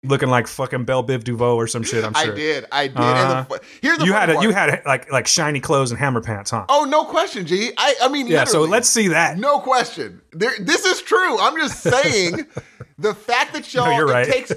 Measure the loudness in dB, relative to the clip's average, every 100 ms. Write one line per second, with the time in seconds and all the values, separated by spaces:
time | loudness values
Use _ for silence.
0 | -2 0 2 2 0 -6 -6 -6 -2 -2
1 | -2 -4 -4 -2 0 0 -2 -4 -4 -2
2 | -2 0 -2 -2 -4 -4 -4 -4 -4 0
3 | 2 2 2 0 -4 -10 -12 -4 -2 2
4 | 2 2 2 2 2 2 0 0 -2 -4
5 | 0 -2 0 0 0 -2 0 0 0 -2
6 | -2 -2 -4 -8 -4 -6 2 2 4 0
7 | 2 -2 -2 -4 -2 -2 -2 0 0 2
8 | 2 0 0 2 2 2 2 2 2 2
9 | 2 4 2 0 0 0 2 0 0 -6
10 | -10 -12 _ -4 -2 -2 0 2 2 0
11 | 0 2 2 2 2 2 -4 -2 0 2
12 | 2 2 0 -2 -8 -14 -16 _ -20 -4
13 | -4 -4 -2 -2 -2 -6 -6 -2 0 2
14 | 2 2 2 0 -2